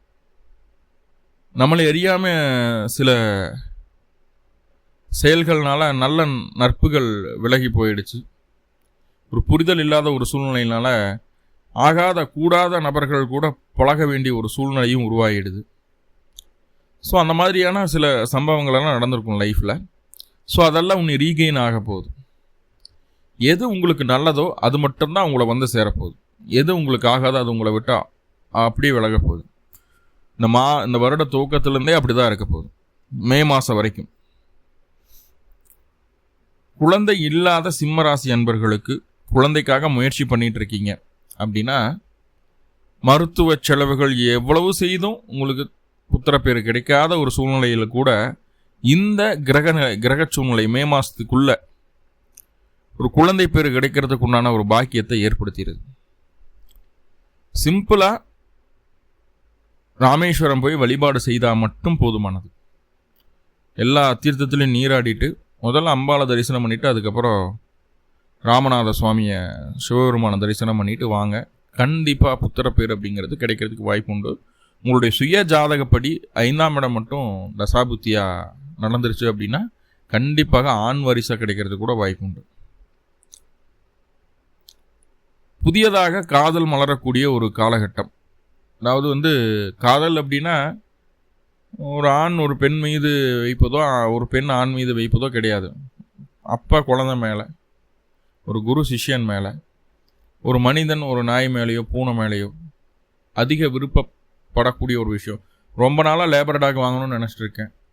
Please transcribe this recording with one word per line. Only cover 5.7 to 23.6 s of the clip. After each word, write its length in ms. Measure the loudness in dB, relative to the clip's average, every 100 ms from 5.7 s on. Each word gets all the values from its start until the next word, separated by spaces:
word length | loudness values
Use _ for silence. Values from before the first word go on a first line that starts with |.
| 0 0 0
நல்ல 300 | 0 0 0 -4 -8
நட்புகள் 840 | -2 0 2 2 2 -2 -4 -8 -6
விலகி 320 | 0 0 2
போயிடுச்சு. 580 | 0 0 -2 -6 -14 -16 _ _ _ _ _ _ _ _ _ _
ஒரு 140 | -4
புரிதல் 340 | 2 2 4 2
இல்லாத 340 | 2 2 2
ஒரு 120 | 0 -2
சூழ்நிலையினால 840 | -2 -2 -2 0 0 0 0 0 -4 -12 _ _ _ _
ஆகாத, 540 | 2 4 4 2 0 -4
கூடாத 540 | -2 2 4 4 0
நபர்கள் 460 | -2 -2 -2 -2 -2
கூட 300 | -2 -2 -4 _
பழக 320 | 0 2 2 0
வேண்டிய 280 | 0 -2
ஒரு 140 | -2 -4
சூழ்நிலையும் 640 | -4 -4 0 0 0 0
உருவாகிடுது. 500 | 0 0 0 -4 -10 -14 _ _ _ _ _ _ -20 _ _ _ _ _ _
So, 200 | 0 2
அந்த 140 | 2
மாதிரியான 520 | 2 2 2 0 0 -2
சில 360 | 0 2 2
சம்பவங்களெல்லாம் 720 | 0 -2 0 0 2 0 0
நடந்திருக்கும் 480 | 0 0 -2 -4 -2
லைஃப்ல. 440 | 0 0 -2 -6 -10 _ _ -20 -20 _
So, 220 | -4 2 4
அதெல்லாம் 320 | 4 2 0
உன்னை 160 | 0
ரீகெயின் 440 | 0 0 0 0 2
ஆக 220 | 0 -2
போகுது. 280 | -4 -8 -10 -16 -20 _ _ _ _ _ _ _ _ _ _ -2
எது 300 | 0 2